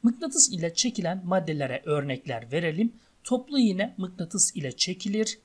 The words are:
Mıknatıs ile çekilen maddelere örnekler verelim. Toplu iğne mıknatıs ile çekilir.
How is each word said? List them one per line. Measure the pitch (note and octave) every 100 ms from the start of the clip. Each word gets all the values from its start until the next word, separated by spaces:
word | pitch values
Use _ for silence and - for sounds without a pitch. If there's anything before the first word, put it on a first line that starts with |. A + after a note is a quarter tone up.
Mıknatıs | A#3 A#3 D#4+ D4 -
ile | F#3 E3
çekilen | E3 A#3+ A#3 E3+ F#3+ F3+
maddelere | F#3+ D#3+ D3+ C3+ B2 -
örnekler | D3 C#3+ B2+ C#3+ A#2 A#2
verelim. | D3 E3+ D#3 A3+ - _ _
Toplu | - B3 C4 C#4+
iğne | A3+ F#3 A3 -
mıknatıs | F#3 - E3 G3 - -
ile | C#3
çekilir. | - - F#3 G3+ G#3 A3 -